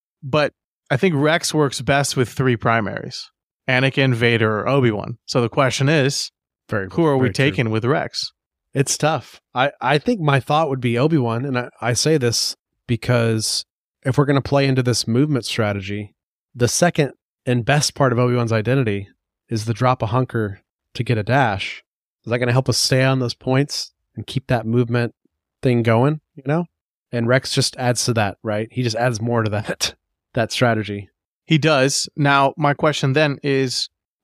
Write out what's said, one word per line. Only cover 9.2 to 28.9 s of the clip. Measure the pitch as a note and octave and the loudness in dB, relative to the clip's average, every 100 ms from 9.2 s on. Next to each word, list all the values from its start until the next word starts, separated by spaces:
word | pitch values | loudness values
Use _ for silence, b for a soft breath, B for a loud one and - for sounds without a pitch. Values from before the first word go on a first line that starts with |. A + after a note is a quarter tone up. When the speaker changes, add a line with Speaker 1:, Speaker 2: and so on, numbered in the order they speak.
| - - _ | -8 -20 _
Speaker 2:
I, | B2 C#3 - | -2 -2 0
I | B2 D3 | 0 0
think | - A#3 | 0 0
my | D3+ C#3 | 2 2
thought | - D3+ D#3+ | 2 0 0
would | C3 | -2
be | A#2+ A#2 | -2 0
Obi-Wan. | D3+ E3 A#2+ A2+ C#3 | 2 2 0 -2 -2
And | B2 | -4
I, | B2 - | -6 -6
I | A2+ | -4
say | A#2+ D3+ D#3 | 0 2 2
this | A#2+ A2+ - - _ _ - | 2 0 -4 -8 _ _ -6
because | A#2 - A#2+ A#2 A2 G#2+ - - _ _ _ | -4 0 0 2 0 -2 -6 -8 _ _ _
if | - B2+ | -2 0
we're | C#3 | 2
gonna | C#3 | 2
play | - C#3 C#3 | 2 2 2
into | C3 | 2
this | B2 A#2 - | 0 0 0
movement | A#2 D3+ C3+ | 0 2 0
strategy, | - - G#2+ G2+ F#2+ G#2 G2+ _ _ _ _ | -2 -2 -2 -2 -6 -8 -10 _ _ _ _
the | B2+ A#2+ | -2 0
second | - F3 - C#3 - _ _ - | 2 0 2 -2 -4 _ _ -2
and | B2 | 0
best | A2+ D3 - | 2 0 0
part | - C#3 | 0 0
of | A#2+ | 2
Obi-Wan's | B2 B2 A#2 | 2 0 0
identity | A2+ G#2+ C#3 A2+ G2+ F#2+ _ _ _ _ | 0 0 0 0 -2 -6 _ _ _ _
is | A2+ | -6
the | A2 | -4
drop | G#2+ B2+ B2+ | 0 0 0
a | G#2+ | 0
hunker | B2 B2+ A#2 G#2+ G2 _ _ _ | -2 -2 -2 -4 -8 _ _ _
to | - | -8
get | A2+ A2+ | -2 -2
a | |
dash. | G2+ B2+ B2 F#2+ - - _ _ _ _ - | 2 2 2 -2 -6 -12 _ _ _ _ -6
Is | |
that | A#2+ | -2
gonna | A#2+ | 2
help | B2 B2+ | 0 0
us | - | -2
stay | - C3 | 0 2
on | C3 C3+ | 2 0
those | B2 | -2
points | - - C3 D3 - - _ _ - | -6 0 0 0 -4 -10 _ _ -14
and | G#2+ | -8
keep | C3 - | -8 -2
that | B2 A2 | -2 0
movement | A#2+ A#2+ A#2+ A#2 - _ _ _ _ | 0 0 -2 -2 -8 _ _ _ _
thing | C3+ A#2+ | 0 2
going, | A2+ A2+ C3+ D3+ - | 4 4 2 0 -8
you | - C3+ | -12 -4
know? | D#3+ F3 _ _ _ _ | -4 -4 _ _ _ _
And | B2 A#2 | -4 2
Rex | C3 - | 0 0
just | - B2+ - | -2 -2 -2
adds | B2 A#2+ - | -2 -2 0
to | |
that, | A2+ G2+ - | 0 0 -2
right? | A2 G#2 A2+ | -4 -4 -4
He | B2+ | -4
just | B2 | -4